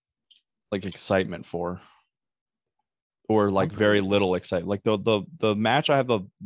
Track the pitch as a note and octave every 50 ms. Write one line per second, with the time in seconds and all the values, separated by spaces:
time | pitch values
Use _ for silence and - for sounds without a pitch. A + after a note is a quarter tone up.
0 | _ _ _ _ _ _ _ _ _ _ _ _ _ - G#2 G2 F#2+ F#2+ - -
1 | - - G2+ F#2+ F#2 E2+ F2 - - - - F2 F2 F2 F2+ F#2 - _ _ _
2 | _ _ _ _ _ _ _ _ _ _ _ _ _ _ _ _ _ _ _ _
3 | _ _ _ _ _ - A2 G#2+ G2+ G2+ F#2+ F#2+ F#2+ E2+ - G#2 G#2+ G#2 G#2 G2+
4 | G2 F#2+ G2+ G2+ G2+ F2+ F#2 F2+ - - F#2+ F2 E2+ F#2+ G2+ G2 - A2+ G#2+ G2
5 | - A2+ G#2+ G2+ - - - - - A2 G#2+ G#2 A2 A2+ B2 D3 - - C#3+ C#3
6 | B2+ B2+ A#2 G2 F#2 - _ - -